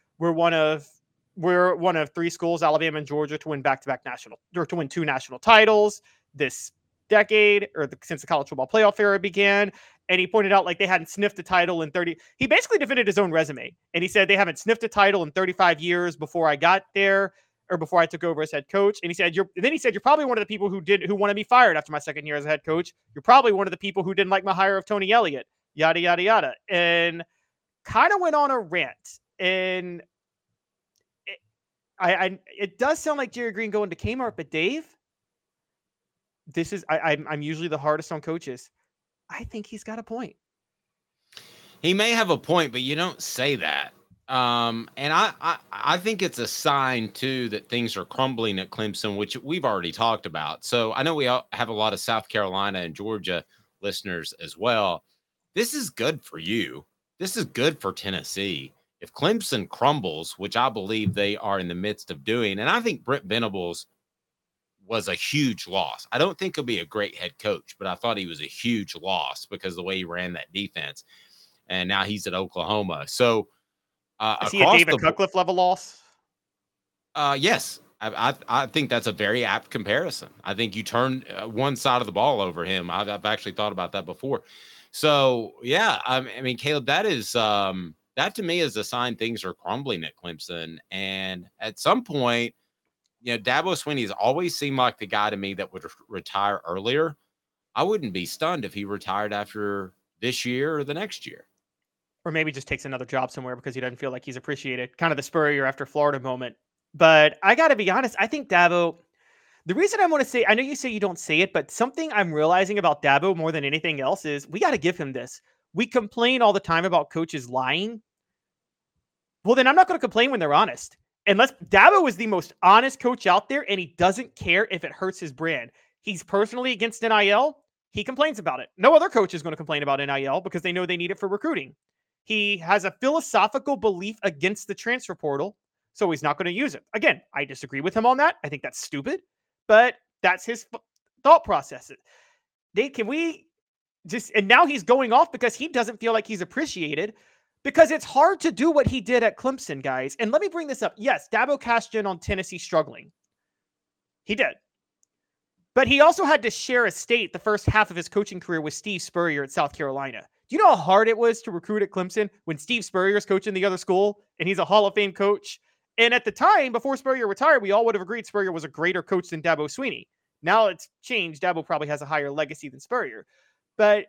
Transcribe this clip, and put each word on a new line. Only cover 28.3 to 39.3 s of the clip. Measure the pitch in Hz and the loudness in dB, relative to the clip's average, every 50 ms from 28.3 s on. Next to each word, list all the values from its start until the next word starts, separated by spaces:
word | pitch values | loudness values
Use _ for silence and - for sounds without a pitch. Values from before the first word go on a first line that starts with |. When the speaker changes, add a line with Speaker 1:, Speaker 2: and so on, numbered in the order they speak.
| 302 | 2
Speaker 1:
on | 294 294 269 | 2 2 2
a | 262 240 | 0 -2
rant. | 196 156 175 175 143 123 - _ _ - - - _ _ _ - | -4 -4 -4 -4 -4 -4 -8 _ _ -20 -20 -20 _ _ _ -4
And | 185 180 190 185 185 185 185 185 180 180 175 170 - _ _ _ _ _ _ _ _ _ _ _ _ _ _ _ _ _ _ _ _ _ _ _ _ 202 | -2 0 0 0 0 -2 -2 -4 -6 -8 -12 -14 -16 _ _ _ _ _ _ _ _ _ _ _ _ _ _ _ _ _ _ _ _ _ _ _ _ -18
it, | 196 - _ _ _ _ _ _ _ _ _ _ _ - | -18 -18 _ _ _ _ _ _ _ _ _ _ _ -2
I, | 185 175 190 | 0 2 2
I, | 180 185 190 190 - _ - - - | 2 2 -2 -2 -6 _ -20 -10 -8
it | 202 185 - - | -8 -8 -4 -2
does | 247 285 320 311 | 0 0 0 0
sound | - 311 294 285 | -2 -4 -4 -2
like | 254 208 | -4 -6
Jerry | - 240 240 226 185 | -6 -6 -6 -6 -6
Green | 208 226 214 | -6 -6 -4
going | 202 214 208 185 | -2 -2 -4 -4
to | 175 | -6
Kmart, | - - 208 240 262 - 226 - | -6 -6 -6 -6 -4 -6 -6 -8
but | - 156 - | -8 -10 -6
Dave, | - 156 165 214 277 320 311 _ _ _ _ _ _ _ _ _ _ _ _ _ _ _ _ _ _ _ _ _ _ _ _ _ _ _ _ _ _ _ _ 160 - | -4 -2 0 0 -2 -4 -8 _ _ _ _ _ _ _ _ _ _ _ _ _ _ _ _ _ _ _ _ _ _ _ _ _ _ _ _ _ _ _ _ -8 -6
this | 165 165 - 208 | -4 -4 -4 -6
is, | 180 - - | -8 -4 -4
I, | 160 156 | -2 -2
I'm, | - 160 151 151 151 - | 0 0 -2 -2 -4 -6
I'm | 156 147 147 | -8 -6 -6
usually | 151 160 151 170 165 | -6 -6 -6 -6 -6
the | 156 143 | -6 -2
hardest | 143 151 151 156 156 - | 0 0 0 0 -2 -8
on | 170 - | -10 -8
coaches. | - 165 160 170 - 139 123 123 - _ _ _ _ _ _ _ _ _ _ _ _ - | -6 -6 -8 -8 -8 -10 -12 -12 -16 _ _ _ _ _ _ _ _ _ _ _ _ -18